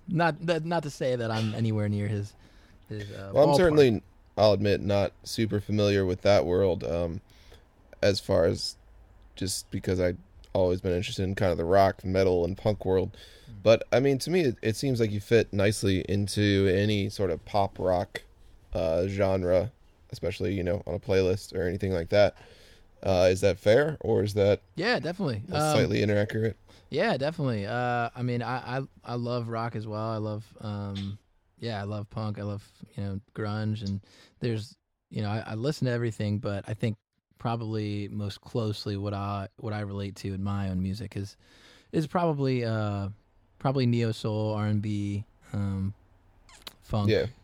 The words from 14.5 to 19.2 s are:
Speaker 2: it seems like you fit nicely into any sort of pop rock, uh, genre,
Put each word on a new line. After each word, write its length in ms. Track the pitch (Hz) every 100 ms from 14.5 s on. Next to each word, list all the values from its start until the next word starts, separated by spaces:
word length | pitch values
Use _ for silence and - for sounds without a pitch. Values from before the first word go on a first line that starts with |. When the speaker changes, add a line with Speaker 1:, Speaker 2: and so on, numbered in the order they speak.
| -
Speaker 2:
it 140 | 110 104
seems 220 | 139 120
like 140 | 110
you 80 | 101
fit 320 | - 117 -
nicely 480 | 104 101 107 98 95 -
into 600 | 101 101 - 104 98 98
any 340 | 92 104 104 101
sort 200 | - 95
of 140 | 80
pop 340 | - 104 98 -
rock, 440 | 92 90 95 - - _ - - -
uh, 340 | 95 82 85 95
genre, 640 | 98